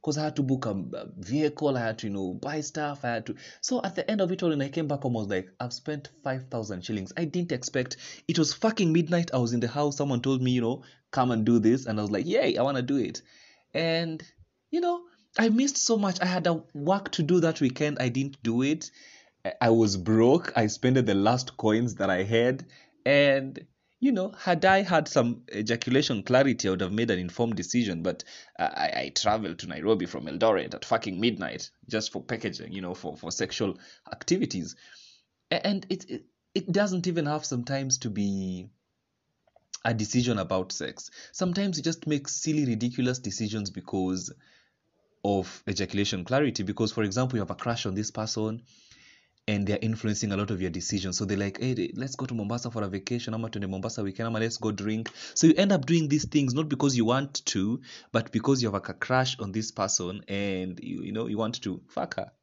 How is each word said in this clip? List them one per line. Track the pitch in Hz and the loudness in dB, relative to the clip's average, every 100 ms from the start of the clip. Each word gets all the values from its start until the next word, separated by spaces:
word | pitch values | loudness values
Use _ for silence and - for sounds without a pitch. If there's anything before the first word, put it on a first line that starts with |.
'cause | - 147 | -2 -2
I | 151 | -2
had | - | -2
to | |
book | 135 131 120 | 0 0 0
a, | |
a | 98 85 95 - - | -4 -6 -10 -12 -14
vehicle, | 92 143 151 147 151 131 | -2 0 0 2 0 0
I | |
had | 113 110 | -2 -4
to, | 110 | -6
you | |
know, | 98 92 101 | -4 -4 -4
buy | 143 156 | -6 -6
stuff, | 147 156 147 139 | -6 -6 -6 -4
I | 120 | -4
had | 113 113 | -4 -6
to. | - - - | -10 -12 -10
So | - 254 | -4 -2
at | 196 - | -2 -2
the | - | -2
end | 214 | 0
of | 180 | 0
it | 185 | 2
all, | 175 | 2
when | 151 | 2
I | 135 | 0
came | 156 151 | -2 -2
back | 139 | -2
home, | 135 113 | 0 0
I | |
was | 101 | 0
like, | 95 95 _ | -2 -2 _
"I've | 123 | -8
spent | - - 147 143 _ | -8 -8 -8 -10 _
five | 139 131 131 | -6 -6 -6
thousand | 120 107 92 87 | -6 -4 -6 -4
shillings." | 104 92 - | -4 -4 -4
I | 165 | -2
didn't | 175 170 | -2 -2
expect, | 131 - 135 123 - - - - | -4 -2 -2 -2 -8 -14 -10 -2
it | 165 | 2
was | 151 | 2
fucking | - 220 220 175 | 2 0 2 4
midnight. | 165 156 175 170 | 4 4 0 2
I | 131 | 0
was | 117 | 2
in | 120 | 2
the | 117 | 0
house. | 143 147 139 | 0 -2 0
Someone | 143 123 | 0 0
told | 131 131 | 2 2
me, | 127 | 2
you | 127 | 2
know, | 117 135 - _ _ | 2 -2 -8 _ _
"Come | - 127 | 0 2
and | 113 | 4
do | 110 117 | 6 6
this." | 110 131 127 | 6 4 2
And | 107 | -2
I | |
was | 101 | 0
like, | 101 175 | 0 2
"Yay, | 226 - 78 | 2 2 2
I | |
wanna | 131 135 | 2 0
do | 123 139 | 0 0
it." | 117 117 _ - - _ _ | 0 -6 _ -20 -20 _ _
And, | - 165 165 165 160 170 _ - _ _ | -2 0 0 -2 -6 -12 _ -20 _ _
you | 330 | -2
know, | 349 349 - _ _ - | 0 -2 -6 _ _ 2
I | 226 | 4
missed | 220 269 - | 4 2 0
so | - 226 | 2 2
much. | 202 180 | 2 0
I | 185 | 0
had | 180 170 | 2 2
a | 165 - | 0 -4
work | 147 147 196 196 | -4 0 0 0
to | - | -2
do | 147 180 | 4 4
that | 160 160 | 4 2
weekend. | 135 131 151 143 | 0 2 -2 0
I | 127 | 0
didn't | 131 139 139 | 0 -4 -4
do | 117 117 | 0 2
it. | 135 165 - - - - _ _ - | 2 0 -4 -16 -20 -20 _ _ -10
I, | - | 2
I | 120 | 6
was | 113 107 98 | 6 6 2
broke. | 87 110 120 165 - - | 4 6 8 6 4 0
I | 107 | 0
spent | - 127 131 107 | 2 4 4 4
the | |
last | 98 104 127 131 - | 4 4 2 -2 0
coins | 110 110 120 92 | 2 4 2 -2
that | 95 | 0
I | 92 | 2
had. | 98 117 120 135 - - _ _ 127 | 2 4 4 0 -8 -20 _ _ 2
And, | 143 143 139 135 - - _ _ _ | 6 6 2 -2 -12 -18 _ _ _
you | 269 | 2
know, | 214 185 | 2 0
had | - - 165 190 | -2 0 4 6
I | 190 | 4
had | 185 170 139 | 4 2 4
some | 147 120 120 - | 2 2 -2 -8
ejaculation | 101 110 117 - 127 139 113 | -6 -2 -2 4 2 2 -2
clarity, | - 123 139 117 101 | 2 4 4 2 0
I | |
would | 92 | 0
have | 95 | 0
made | 104 117 | 0 0
an | 92 | 0
informed | 87 - 117 98 | -2 -2 -2 -2
decision. | 87 123 107 85 | -2 0 0 0
But | 90 85 - - - - | -4 -4 -12 -16 -18 -4
I, | |
I, | 82 - 80 - | -2 0 -2 -2
I | 71 | -4
traveled | - 107 110 98 82 | 0 0 0 -2 -8
to | 85 | -10
Nairobi | 76 90 110 87 | -4 0 2 0
from | - 76 | -6 -8
Eldoret | 80 113 98 69 | 2 4 4 0
at | - - | -8 -2
fucking | 113 110 90 | -2 -2 0
midnight | 120 101 76 57 - _ - | 0 0 -6 -8 -14 _ -6
just | 110 107 | -6 -4
for | 92 | -10
packaging, | - 113 117 - - | -8 -6 -6 -8 -10
you | 95 | -8
know, | 90 92 | -8 -8
for, | 82 78 | -10 -10
for | 82 | -8
sexual | - 95 - 101 92 - - - | -4 -4 -2 -4 -4 -16 -20 -16
activities. | - - 185 - 92 80 - - - - _ _ _ _ | -10 -2 0 0 -4 -8 -12 -20 -20 -20 _ _ _ _
A-, | - 196 | -2 0
and | 196 - | -4 -4
it, | 185 - | -8 -6
it, | - _ _ _ - | -12 _ _ _ -6
it | - | 0
doesn't | 185 208 185 180 | 0 2 0 -2
even | 170 147 | -2 -2
have | 151 - | -2 -2
sometimes | 127 123 135 135 127 | -4 -2 -4 -2 -2
to | 120 | -2
be | 101 101 98 95 90 98 _ _ _ _ _ _ _ _ _ _ - 120 | -2 -2 -2 -4 -6 -12 _ _ _ _ _ _ _ _ _ _ -6 -2
a | |
decision | 113 104 123 123 107 | 0 2 2 2 0
about | 87 95 92 | 0 -2 -2
sex. | - 67 - - - - | -8 -8 -10 -16 -18 -18
Sometimes | - 180 175 202 170 | -4 -2 0 -2 -2
you | |
just | 165 160 151 | -4 -4 -2
make | 147 139 | -2 -2
silly, | - 160 151 135 | -6 -2 0 0
ridiculous | 107 120 123 123 127 | 0 -2 0 -2 -2
decisions | 104 - 107 110 101 | -6 -4 -4 -4 -6
because | 95 - 95 92 92 87 - _ _ _ _ _ _ _ _ | -8 -4 -2 0 -2 -6 -16 _ _ _ _ _ _ _ _
of | 101 98 90 - - | 0 0 -2 -8 -6
ejaculation | 98 95 98 101 95 87 | -4 -2 0 0 -2 -2
clarity. | 131 147 - | 0 0 -2
Because, | 98 101 110 | -6 -2 -2
for | - | 0
example, | 104 104 127 123 | -2 0 0 -2
you | |
have | 92 | -4
a | 92 | -4
crush | 120 117 107 | -4 -2 -2
on | 95 | -4
this | 107 | -4
person | - 110 113 110 117 _ _ _ - - _ _ _ - | -6 -6 -2 -4 -4 _ _ _ -20 -20 _ _ _ -2
and | 104 101 | 0 0
they're | 104 | 0
influencing | 113 110 110 101 104 | 0 -2 -2 -2 0
a | 98 | 0
lot | 104 | 0
of | 98 | -2
your | 92 | -2
decisions. | 90 - 101 92 87 | -4 -4 -2 -2 -2
So | |
they're | 98 101 | -2 0
like, | 101 95 | -2 -2
"Hey, | 127 117 87 - | -2 -2 -2 -4
let's | 131 131 | -8 -6
go | 131 | -6
to | |
Mombasa | 117 101 120 123 | -4 -2 -4 -4
for | 113 | -4
a | 101 | -4
vacation, | 98 - 120 117 | -4 -4 -4 -4
ama | 110 110 | -6 -6
tuende | 104 98 | -6 -4
Mombasa | 95 107 113 | -4 -6 -4
weekend, | 101 95 113 | -6 -2 -2
ama | 110 | 0
let's | 113 113 | -2 0
go | 110 | -2
drink." | 101 101 110 113 - - - | -2 -2 -2 -4 -12 -8 6
So | 160 | 6
you | 156 | 8
end | 202 | 6
up | 185 127 | 4 4
doing | 170 151 | 2 4
these | 147 - | 0 2
things | 151 135 | 2 2
not | 127 156 | 0 -2
because | 135 139 123 | 2 2 4
you | 113 | 4
want | 131 143 - - | 2 0 -6 -4
to, | 104 101 123 - - - | 0 0 -2 -8 -20 -2
but | 113 110 | -2 0
because | 113 135 135 | 0 2 2
you | 117 | 0
have, | |
like, | 98 - | -2 -6
a | |
crush | - - 131 127 - | -8 0 2 2 -4
on | 101 | -6
this | 104 110 | -6 -6
person | - 95 - 90 98 - | -4 -2 0 -4 -8 -6
and | 98 101 92 92 87 | -4 -2 -4 -4 -8
you, | - - | -8 -8
you | 98 | -6
know, | 107 117 | -6 -4
you | 107 | -2
want | 110 120 | -4 -4
to | 104 87 - | -6 -8 -8
fuck | - - - | -8 -6 -6
her | - _ | -10 _